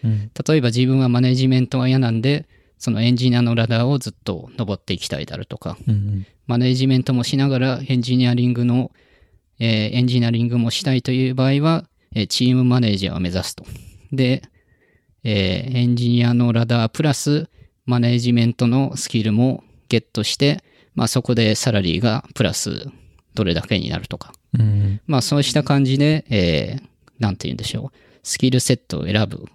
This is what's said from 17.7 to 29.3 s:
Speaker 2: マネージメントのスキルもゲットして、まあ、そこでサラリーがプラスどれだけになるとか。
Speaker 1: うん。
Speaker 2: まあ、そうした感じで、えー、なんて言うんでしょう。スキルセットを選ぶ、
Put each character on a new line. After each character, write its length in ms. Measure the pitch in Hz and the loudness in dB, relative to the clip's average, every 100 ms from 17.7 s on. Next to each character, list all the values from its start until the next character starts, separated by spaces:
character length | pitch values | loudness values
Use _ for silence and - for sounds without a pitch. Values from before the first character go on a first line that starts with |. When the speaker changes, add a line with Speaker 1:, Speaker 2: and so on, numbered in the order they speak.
| _ - | _ -2
Speaker 2:
マ 140 | 123 | 0
ネ 100 | 120 | 2
ー 80 | 120 | 2
ジ 140 | 120 | 2
メ 140 | 120 113 | 2 2
ン 80 | |
ト 120 | - 120 | 2 0
の 300 | 127 139 - | 2 0 -4
ス 120 | - | -4
キ 140 | 117 | -2
ル 100 | 110 | 0
も 320 | 107 127 - - _ - | 2 2 0 -8 _ -2
ゲ 100 | 117 | -2
ッ 20 | |
ト 220 | - - | -2 -4
し 140 | 107 - | -4 0
て、 260 | 143 156 - _ _ | 0 0 -6 _ _
ま 100 | - | -4
あ、 40 | 113 | -2
そ 140 | 127 | 0
こ 120 | - | 0
で 200 | 117 110 | 2 2
サ 180 | 107 127 | 2 0
ラ 80 | 107 | 0
リ 180 | 90 82 | 2 2
ー 20 | |
が 240 | 117 110 - | 0 -2 -4
プ 80 | - | -2
ラ 120 | 98 | -2
ス 340 | - 104 65 143 - - _ _ | -2 -6 -8 -10 -18 -20 _ _
ど 100 | - | -2
れ 100 | 95 | 0
だ 80 | 82 | -2
け 160 | - 98 | -2 -2
に 120 | - | -2
な 80 | - | -6
る 100 | - | -8
と 100 | - | -12
か。 140 | - - _ 120 | -14 -20 _ 0
Speaker 1:
う 40 | |
ん。 380 | 107 104 101 101 - | 2 2 0 -2 -2
Speaker 2:
ま 120 | 139 | -2
あ、 40 | |
そ 140 | - 147 | 2 0
う 60 | |
し 100 | 139 | 2
た 100 | 151 | 0
感 220 | 139 139 | 2 2
じ 140 | 135 135 | 2 2
で、 260 | 147 156 - | 2 0 0
え 460 | 104 85 78 50 139 | 0 2 0 -2 -8
ー、 40 | - _ _ - | -12 _ _ -4
な 140 | 107 | -2
ん 40 | 95 | -2
て 120 | 76 | -6
言 40 | |
う 20 | |
ん 20 | 64 | -8
で 80 | |
し 120 | - - | -8 -8
ょ 160 | - | -10
う。 40 | - _ _ | -14 _ _
ス 160 | - - | -10 -2
キ 120 | 131 | 2
ル 100 | 127 | 2
セ 140 | - | 2
ッ 20 | 123 | -2
ト 240 | - 71 | -4 -8
を 40 | 80 | -2
選 200 | 104 | 0
ぶ、 180 | 101 | -2